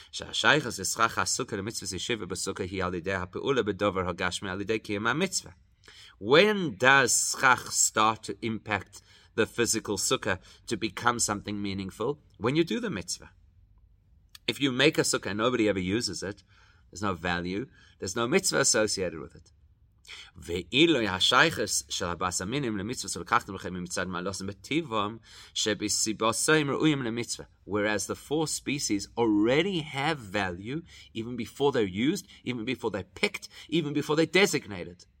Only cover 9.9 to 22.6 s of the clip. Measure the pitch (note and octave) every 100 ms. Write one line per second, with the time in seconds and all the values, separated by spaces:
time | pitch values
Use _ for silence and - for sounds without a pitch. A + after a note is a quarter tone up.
9.9 | G2+ - C3 A2 F#2 - - - G#2+ A2
10.9 | - A#2+ A#2+ - G#2 G#2 G#2 G2+ G2 F#2+
11.9 | - A#2 D3 _ - A2+ D3+ F3 A3+ A#3+
12.9 | G#2+ - - - _ _ _ _ _ _
13.9 | _ _ _ _ - - A#2+ C#3 B2+ D3
14.9 | D#3 C#3 C3 G2 G2+ A#2 B2 G#2+ G2 F2+
15.9 | A2 A#2 E2 F2+ G#2 _ _ _ _ _
16.9 | - G#2 E2+ F2+ F2 F2 F#2+ C3+ - -
17.9 | - G2 A#2+ A#2 F#3 - D3+ C3+ A2+ G#2+
18.9 | - F2+ E2 C2+ - - _ _ _ _
19.9 | _ - - - - E2 F2 F2 B2+ E3+
20.9 | C3+ G#2+ F#2 - B2+ D#3+ D3 G#2+ - -
21.9 | - F2+ E2+ F#2 F2 F#2 C3+